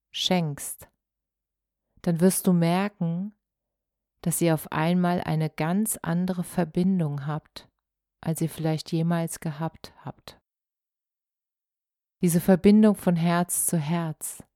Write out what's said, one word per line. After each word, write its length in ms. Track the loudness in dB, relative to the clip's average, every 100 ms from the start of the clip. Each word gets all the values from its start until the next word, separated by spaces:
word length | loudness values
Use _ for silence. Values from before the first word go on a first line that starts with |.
| _
schenkst, 760 | -6 0 0 0 -4 -10 -14 -18 _ _ _ _ _ _ _ _ _ _ _
dann 180 | -4 2
wirst 260 | 2 4 2
du 60 |
merken, 800 | 4 4 2 -2 -4 -4 -4 -6 -12 _ _ _ _ _ _ _ _
dass 180 | -6 0
ihr 140 | 0
auf 180 | 0 -2
einmal 500 | -2 0 2 2 0
eine 280 | -2 -2 -2
ganz 480 | -2 -2 -2 -2 -4
andere 420 | -2 -2 -2 -4
Verbindung 840 | -4 -4 -2 0 2 2 0 -4 -6
habt, 440 | -8 -10 -20 -20 _ _ _ _ _
als 200 | -6 -2
ihr 80 | -4
vielleicht 420 | -2 -4 -4 -2
jemals 480 | -2 0 0 -4 -6
gehabt 540 | -8 -6 -8 -8 -18 -18
habt. 360 | -18 -16 -20 -20 _ _ _ _ _ _ _ _ _ _ _ _ _ _ _ _ _ _
Diese 200 | 0 2
Verbindung 540 | 4 6 6 8 6 4
von 200 | 0 2
Herz 500 | 2 0 0 -2 -2
zu 120 | -2
Herz, 680 | 0 -2 -4 -8 -12 -14 -20